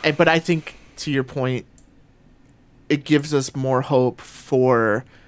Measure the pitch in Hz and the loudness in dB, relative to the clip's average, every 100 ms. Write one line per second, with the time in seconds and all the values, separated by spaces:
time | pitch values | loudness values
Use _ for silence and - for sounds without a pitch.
0 | 156 147 165 165 165 165 - - - - | -2 2 2 2 0 -4 -4 -16 -20 -12
1 | - 135 131 143 127 127 - - - _ | -4 -4 -4 -4 -4 -4 -8 -20 -20 _
2 | _ _ _ _ - _ _ _ _ 147 | _ _ _ _ -20 _ _ _ _ -4
3 | 139 147 147 147 131 139 131 127 131 139 | 2 0 2 -2 -2 -4 0 0 2 2
4 | 127 - - - - 131 127 120 113 104 | 2 -2 -12 -14 -2 2 4 4 2 0
5 | - - | -4 -16